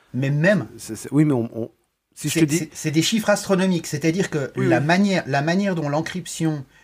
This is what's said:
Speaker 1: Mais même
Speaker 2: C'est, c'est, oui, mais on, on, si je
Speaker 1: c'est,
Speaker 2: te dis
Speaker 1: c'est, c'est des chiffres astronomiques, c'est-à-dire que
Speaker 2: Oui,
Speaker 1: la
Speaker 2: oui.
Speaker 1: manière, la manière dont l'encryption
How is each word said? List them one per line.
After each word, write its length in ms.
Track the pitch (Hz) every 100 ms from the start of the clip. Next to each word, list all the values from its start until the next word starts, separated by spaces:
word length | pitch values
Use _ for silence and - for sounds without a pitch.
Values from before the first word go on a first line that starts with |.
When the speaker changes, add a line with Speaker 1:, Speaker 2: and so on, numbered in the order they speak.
| _
Speaker 1:
Mais 160 | 123 139
même 360 | 147 170 202 110 -
Speaker 2:
C'est, 180 | - 107
c'est, 160 | -
oui, 140 | 139 151
mais 80 |
on, 160 | 127 117 113
on, 160 | 113 _ _ _ _ -
si 140 | 151
je 40 |
Speaker 1:
c'est, 60 | 165
Speaker 2:
te 40 | 151
dis 120 | 160
Speaker 1:
c'est, 120 | 160
c'est 180 | - 156
des 100 | 151
chiffres 280 | 160 220 214
astronomiques, 580 | 208 - 190 190 175 -
c'est-à-dire 420 | 143 160 175 185
que 220 | 156 135 127
Speaker 2:
Oui, 120 | 131
Speaker 1:
la 120 | 113
Speaker 2:
oui. 60 | 147
Speaker 1:
manière, 380 | 180 202 180 -
la 140 | 139
manière 340 | 147 185 202 170
dont 140 | 147
l'encryption 760 | 147 156 185 170 - 165 151 131 _